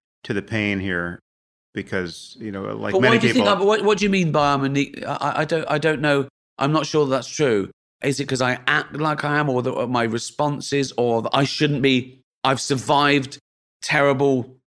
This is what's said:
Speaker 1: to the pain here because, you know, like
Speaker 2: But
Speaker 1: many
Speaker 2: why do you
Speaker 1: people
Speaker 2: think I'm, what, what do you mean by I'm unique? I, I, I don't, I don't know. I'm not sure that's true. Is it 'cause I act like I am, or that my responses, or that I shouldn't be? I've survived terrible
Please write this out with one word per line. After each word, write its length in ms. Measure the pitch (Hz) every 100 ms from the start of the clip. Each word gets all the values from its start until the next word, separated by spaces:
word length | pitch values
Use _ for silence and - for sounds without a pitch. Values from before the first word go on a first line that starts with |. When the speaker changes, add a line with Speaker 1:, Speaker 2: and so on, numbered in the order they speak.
| _ _
Speaker 1:
to 80 | -
the 80 | 101
pain 380 | 98 110 104 98
here 400 | 95 87 87 87 _ _ _ _ _
because, 600 | - - 98 87 - - -
you 100 | 110
know, 120 | 98 104
like 180 | 107 104
Speaker 2:
But 80 | -
Speaker 1:
many 140 | - 233
Speaker 2:
why 40 |
do 60 | -
you 60 |
Speaker 1:
people 120 | 254 208
Speaker 2:
think 100 | 190
I'm, 60 | 196
what, 180 | 214
what 140 | 202 202
do 60 |
you 60 | 202
mean 220 | 190 165
by 220 | 147 143
I'm 80 | 143
unique? 420 | 135 139 135 - 120
I, 60 | 139
I, 200 | 143 -
I 40 |
don't, 260 | 156 165 -
I 80 | 151
don't 220 | 156 151
know. 260 | 147 139 131 _ _ -
I'm 140 | 139
not 140 | 156 147
sure 200 | 156 143
that's 220 | 131 117
true. 420 | - 139 104 95 - _ _
Is 180 | 143 135
it 60 | 135
'cause 140 | 131
I 160 | 127 123 -
act 280 | 147 - 139
like 280 | 156 147
I 140 | 147 147
am, 100 | 147
or 140 | 127
that 260 | 127 95 120
my 140 | 123
responses, 880 | 117 117 - - 147 143 - 143 131 -
or 240 | 120 113
that 80 | 113
I 100 | 139
shouldn't 360 | 143 - 151 143
be? 380 | 135 127 123 - _ _
I've 180 | 131 131
survived 800 | - 135 - 143 143 143 123 - _ _ _ _
terrible 720 | - 147 143 135 139 131 117 - _